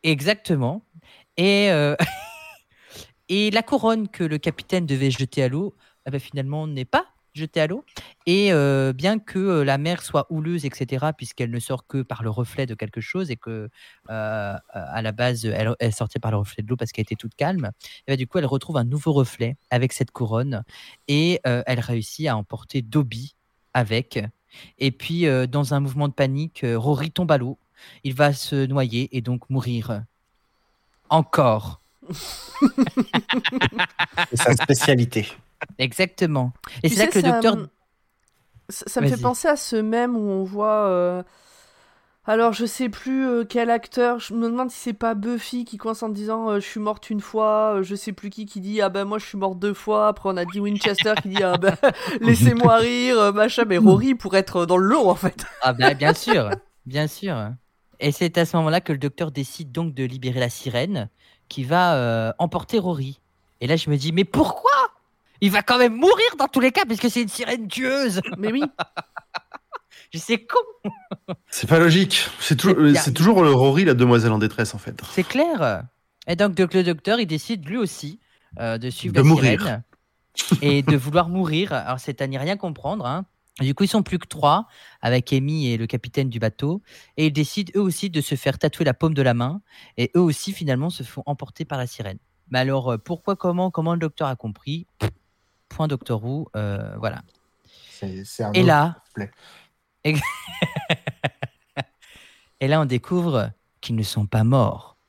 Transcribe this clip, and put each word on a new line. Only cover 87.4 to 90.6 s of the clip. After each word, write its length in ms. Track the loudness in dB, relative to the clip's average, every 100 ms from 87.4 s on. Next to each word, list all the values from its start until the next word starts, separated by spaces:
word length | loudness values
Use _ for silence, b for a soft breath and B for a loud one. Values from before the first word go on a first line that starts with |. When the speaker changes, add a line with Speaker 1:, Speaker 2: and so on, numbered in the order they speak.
| -2 -2 -2 0
Speaker 1:
eux 60 |
aussi 280 | 0 0 -2
de 100 | -2
se 140 | -2 -2
faire 220 | -2 0
tatouer 240 | -2 0
la 100 | 0
paume 200 | 2 0
de 80 | 2
la 120 | 2
main, 260 | 2 -2 -4 b b b -4
et 140 | 0
eux 60 | 4
aussi, 320 | 2 0 -6
finalement, 360 | -6